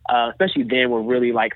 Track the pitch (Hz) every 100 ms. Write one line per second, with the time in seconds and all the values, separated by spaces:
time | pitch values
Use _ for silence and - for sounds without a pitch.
0 | - 120 117 - 190 147 117 127 123 117
1 | 110 127 120 117 113